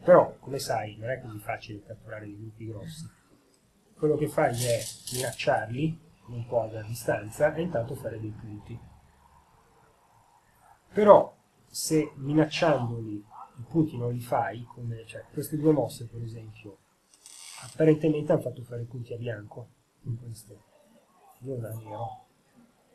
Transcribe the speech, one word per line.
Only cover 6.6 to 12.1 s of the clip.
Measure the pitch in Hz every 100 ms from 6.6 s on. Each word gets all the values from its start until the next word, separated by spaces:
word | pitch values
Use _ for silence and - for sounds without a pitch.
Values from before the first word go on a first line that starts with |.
| 110
da | 110
distanza | 107 117 - 117 104 - 151
e | 156
intanto | 175 123 117
fare | 139 120 113
dei | 107
punti. | 107 113 104 - 117 - - _ _ _ _ _ _ _ _ _ _ _ _ _ _ _ _ - _ _
Però, | - 208 196 - - _ _ _
se | - - 156 143